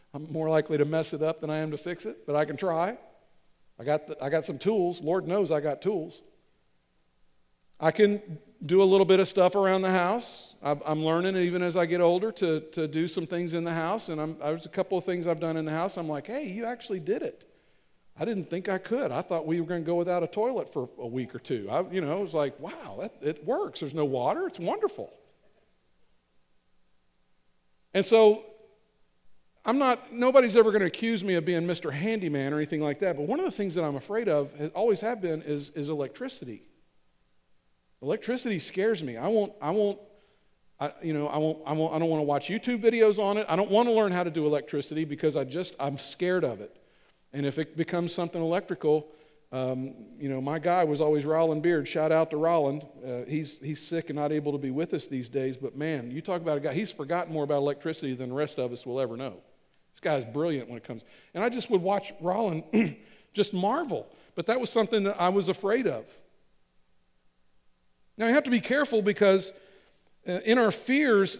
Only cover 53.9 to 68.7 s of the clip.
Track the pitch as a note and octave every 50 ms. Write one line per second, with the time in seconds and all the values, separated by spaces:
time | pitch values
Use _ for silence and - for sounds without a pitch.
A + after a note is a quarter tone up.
53.9 | E3 E3 D#3+ - C#3 D3+ D3 D3+ D#3 D3+ C#3+ D3 C#3+ C#3+ C3+ C3 B2+ D3 E3+ -
54.9 | - D3+ - - C#3 B2+ A#2+ A#2 B2 C#3 C3 C3+ C3 B2 C3+ B2+ - C3+ D3+ D#3+
55.9 | D#3+ C3+ A#2 A#2+ B2+ D#3 D#3+ - F#3 E3+ E3 E3 D3+ C#3+ C#3 D3+ C3+ F3 A3 F#3
56.9 | - - D3 C#3 E3+ F3 F3 E3 D#3+ D#3 D3 C#3+ D3+ C#3+ C#3 D3 C#3+ C#3+ - E3
57.9 | D#3 - D3+ C3+ B2+ B2 C3 B2 B2+ C#3+ D3+ C#3+ - - B2+ B2 A#2+ A#2 - C3
58.9 | A#2+ C3+ C3 A#2 A2+ A#2+ C#3 B2+ F2+ F2 - _ _ _ _ _ _ _ _ _
59.9 | _ - - F3 D3+ C3+ A#2 A2+ A#2 C#3+ D#3+ E3+ D3+ C3+ A#2 A#2 A#2+ A2+ - -
60.9 | A#2+ A2+ - - - - - _ - E3+ G#3 B3 A#3+ B3 - - A3+ F#3 E3+ F#3+
61.9 | G3+ G3 - - - - D#3 F3+ F#3+ G#3+ A#3 F#3+ E3 D#3 - - - G#3+ A3+ D#3+
62.9 | - - - - - - _ _ - G3+ G3+ - G3 F3+ F#3 G3+ B3 D#4+ F4 C4
63.9 | F3 A2+ - - - - - _ _ - E3 - A#3 B3+ B3 - - A3+ G#3+ -
64.9 | - G#3+ G3 G3 G#3 - F3 F3+ F#3+ G3+ F3+ F3+ F3+ - - G3 A3+ C4 B3 F#3
65.9 | C3 A2 A2+ - - - - _ _ _ _ _ _ _ _ _ _ _ _ _
66.9 | _ _ _ _ _ _ _ _ _ _ _ _ _ _ _ _ _ _ _ _
67.9 | _ _ _ _ _ - A3 A#3 B3 D4 D4 C4 B3 A3 - -